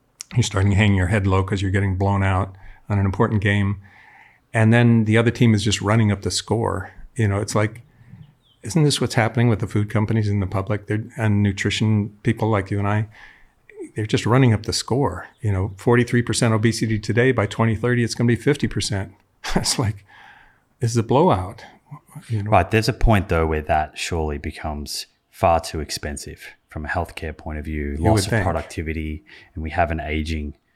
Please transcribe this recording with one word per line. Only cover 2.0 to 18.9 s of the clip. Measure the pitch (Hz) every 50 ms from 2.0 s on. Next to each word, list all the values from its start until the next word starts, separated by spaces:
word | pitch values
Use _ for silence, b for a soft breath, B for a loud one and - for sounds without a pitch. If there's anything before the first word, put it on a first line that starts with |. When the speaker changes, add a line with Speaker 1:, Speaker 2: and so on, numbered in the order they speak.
| 98 98 101 98 98
Speaker 1:
out | 95 95 92 98 95 b b b b b b b -
on | 104 101
an | 98
important | 98 92 - 117 107 113 104
game. | 98 101 101 101 101 98 101 101 B B B B B B B B B B B B B _ -
And | 113 110 110 117
then | 120 120 120 117 117 110
the | 104 107 113
other | 117 117
team | 113 - 123 117 110
is | 101 92
just | 107 95 -
running | 98 98 107 113 113 104
up | 101 98
the | - 92
score. | - - - - 107 110 117 98 90 92 92 B B B B - -
You | - 113 101
know, | 98 101
it's | 110 - -
like, | 110 104 110 - - - B B B B B B B B B B _ _ _ _ _ -
isn't | 110 - 165 151
this | 147 131 -
what's | 131 117 -
happening | - 110 113 - 117 117 120
with | 110 90
the | 113 98
food | - 110 104 104
companies | - 107 107 101 113 113 107 104
and | 101 101
the | 98 92
public? | 101 98 95 98 107 104 - -
They're, | 107 107 113 - - -
and | 113 107 101 101 104
nutrition | 104 98 101 - 107 - - 117 107 110 107 101 101 - - _
people | 120 110 - 110 107
like | 113 101 95 -
you | 104 101
and | 101 101
I, | 104 107 107 107 B B B B B B B B B B _ _ - 440 370 294 -
they're | - 107
just | 107 - - -
running | - 117 131 135 123 107
up | 101 107
the | - -
score. | - - - 110 135 143 95 92 92 - - - _
You | - 107
know, | 98 95 95 104 95 -
forty-three | - 131 120 120 120 120 - 120
percent | 120 - 113 - 131 117 110
obesity | 107 107 117 110 - 120 110 113 107
today, | - - 104 117 120 131 127
by | - 101
twenty | 101 - - 113 113 110
thirty, | 92 - 120 123 120 117
it's | 110 -
gonna | - 123 120
be | 120 113
fifty | - 135 147 - - 110
percent. | - 110 - -